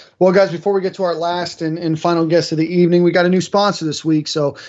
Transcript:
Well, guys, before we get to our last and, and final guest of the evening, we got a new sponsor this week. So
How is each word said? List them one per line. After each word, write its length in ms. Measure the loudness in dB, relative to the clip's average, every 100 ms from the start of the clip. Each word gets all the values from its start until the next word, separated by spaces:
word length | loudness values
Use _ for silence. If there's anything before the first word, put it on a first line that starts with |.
| -20 _
Well, 120 | 2
guys, 220 | 4 2
before 220 | 0 -2
we 80 | -2
get 100 | -2
to 80 | -4
our 120 | -4
last 480 | -2 -4 -4 -6 -6
and, 160 | -6 -4
and 200 | -4 -2
final 280 | 0 0 2
guest 260 | 0 0
of 60 | -2
the 80 | 0
evening, 360 | 2 4 4
we 80 | 4
got 140 | 4
a 60 | 2
new 100 | 2
sponsor 460 | 0 0 0 0 -6
this 180 | -4
week. 240 | -2 -2 -2
So 280 | -4 -4 -6